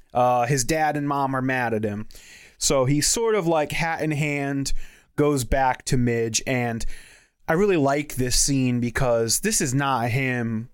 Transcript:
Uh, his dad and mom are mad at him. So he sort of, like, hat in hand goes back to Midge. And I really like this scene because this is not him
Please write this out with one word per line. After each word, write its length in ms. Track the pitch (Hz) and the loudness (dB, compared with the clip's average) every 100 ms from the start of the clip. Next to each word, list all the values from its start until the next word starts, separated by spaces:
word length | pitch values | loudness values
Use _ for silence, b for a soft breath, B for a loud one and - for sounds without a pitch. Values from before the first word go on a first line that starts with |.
| _ | _
Uh, 320 | - 123 123 120 | 0 2 2 2
his 180 | 143 | 0
dad 340 | 120 160 151 147 | 0 0 0 -2
and 100 | 143 | -2
mom 280 | 143 135 135 | -2 -2 0
are 60 | |
mad 320 | 131 131 120 | 0 0 0
at 100 | 110 | -2
him. 240 | 107 104 107 B B B B B | -2 -6 -10 B B B B B
So 280 | - 139 131 | 0 2 2
he 140 | 147 | 2
sort 360 | 143 240 226 214 | 0 0 0 0
of, 100 | 165 | 2
like, 280 | 160 147 | 0 0
hat 280 | 151 165 165 | -2 -2 -2
in 100 | 156 | -2
hand 600 | 147 151 143 139 139 135 B B B B - | -2 -2 -2 -2 -4 0 B B B B 0
goes 280 | 147 143 | 2 2
back 420 | 117 139 131 131 - | 0 2 2 0 0
to 120 | 131 | 0
Midge. 440 | 120 117 113 113 - | 2 0 0 -2 -2
And 380 | 127 120 117 - B B B B B - | -2 -2 -2 -4 B B B B B -2
I 60 | |
really 240 | 165 208 175 | 2 4 4
like 380 | 139 143 147 127 | 2 0 -2 -4
this 200 | 127 113 | 0 2
scene 440 | - 139 127 123 | 2 2 2 0
because 600 | 120 120 135 117 117 - | -2 0 2 2 0 0
this 200 | 208 214 | 0 0
is 140 | 156 | 0
not 360 | 135 139 127 120 | 0 0 0 0
him 600 | 123 131 123 117 110 117 | 0 -2 -2 -2 -4 -8